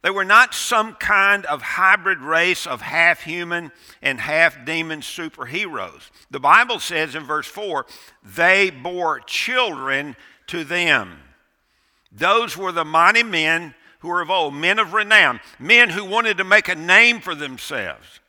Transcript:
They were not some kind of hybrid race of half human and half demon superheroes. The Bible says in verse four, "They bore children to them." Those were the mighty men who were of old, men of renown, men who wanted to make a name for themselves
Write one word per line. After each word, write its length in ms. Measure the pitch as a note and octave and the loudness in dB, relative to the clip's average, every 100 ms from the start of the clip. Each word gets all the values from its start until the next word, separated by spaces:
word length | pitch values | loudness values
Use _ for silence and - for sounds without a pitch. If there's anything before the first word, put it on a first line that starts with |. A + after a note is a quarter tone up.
They 100 | E3+ | -4
were 140 | G3 | -4
not 300 | F#3+ G#3+ B3 | 4 4 4
some 400 | - - A#3+ G#3+ | 0 -2 -2 -2
kind 500 | D#3+ - G3+ G3 G3+ F3 | -6 0 2 4 2 -2
of 140 | D3 | -6
hybrid 600 | - - F#3+ G3 F3+ F3+ | -6 0 4 4 2 -4
race 480 | C3 D#3+ E3+ F3+ E3+ | -2 0 2 0 -4
of 140 | B2+ | -10
half 400 | A#2+ D3+ E3+ E3 | -6 0 2 0
human 500 | - F3 E3+ E3+ E3 _ _ - | -4 -10 -6 -8 -8 _ _ -8
and 200 | - C3 | -6 -4
half 440 | A2 D#3 E3 C#3+ | -4 2 2 0
demon 360 | B2 E3 E3 D#3 | -8 -6 -6 -8
superheroes. 1080 | C3+ - D#3+ - B2 D#3+ G3+ C#3 F#2 C2+ - _ _ | -10 -10 -12 -12 -12 -8 -8 -8 -10 -12 -20 _ _
The 80 | C#3 | -4
Bible 400 | C#3 F#3 A#3+ A3+ | 4 6 6 -2
says 380 | - E3+ D#3 C3+ | -4 -4 -4 -6
in 80 | |
verse 240 | C#3 D3+ - | -6 -6 -6
four, 360 | - G#3 D3+ B2+ - - _ | -10 -6 -6 -6 -16 -20 _
"They 480 | G#2 F#2+ E3+ F#3+ G3 | -18 0 4 4 2
bore 480 | C#3 C#3+ F3+ E3+ C#3 | -2 -10 -2 -2 -2
children 920 | - - - B3+ A#3+ D3 C3 C3+ D3 B2+ - _ - | -6 -6 -2 0 -2 -4 -4 -4 -4 -14 -20 _ -12
to 160 | F3 | -10
them." 560 | D3 F3 E3+ C#3 F#2+ D2+ C2 _ _ _ _ _ _ _ _ | -6 -2 2 0 0 -14 -20 _ _ _ _ _ _ _ _
Those 440 | G2+ E3+ A3 A#3 D3+ | -2 2 2 0 -6
were 140 | F#3+ | -6
the 140 | E3+ | -4
mighty 400 | D#3 D#3 E3+ A3+ | -2 4 4 4
men 500 | A#3 F3 D#3 E3 E3+ - _ _ | 2 0 0 0 -4 -18 _ _
who 100 | D#3+ | -6
were 140 | F3 | -6
of 80 | E3 | -2
old, 240 | F#3+ D#3 | -2 -2
men 240 | C#3+ E3 G#3 | -2 -2 0
of 140 | G3+ | 0
renown, 480 | G3+ G#3 G#3+ D#3+ A#2+ - - | -2 2 4 4 0 -10 -18
men 320 | D3 A#3 A#3+ | 2 4 4
who 140 | F3 | 2
wanted 340 | G3 G#3 A3+ F#3+ | -4 -2 -2 -2
to 60 | |
make 240 | F#3+ G#3 G3 | 2 2 2
a 80 | F3 | -8
name 440 | E3+ F#3 A#3 A#3 | 2 4 4 2
for 140 | F#3 | -6
themselves 840 | D#3 D3 C3 - C#3 F#2+ A#1+ - - | -10 -10 -12 -10 -8 -8 -10 -18 -20